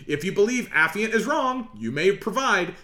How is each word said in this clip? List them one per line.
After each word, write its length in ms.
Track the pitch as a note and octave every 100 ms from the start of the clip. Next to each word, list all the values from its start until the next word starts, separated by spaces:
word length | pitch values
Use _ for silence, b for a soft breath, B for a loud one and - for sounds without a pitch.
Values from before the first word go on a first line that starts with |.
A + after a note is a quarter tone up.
| B
If 160 | D3
you 80 | F3+
believe 380 | F3+ G#3+ B3 -
affiant 440 | D#3 D#3+ G3+ A3
is 120 | A3 G3+
wrong, 440 | D#4 C4 B3+ - G#2+
you 140 | A2+
may 200 | C#3+ F#3
provide 600 | G3 A3+ A3 C4+ G3 F3 -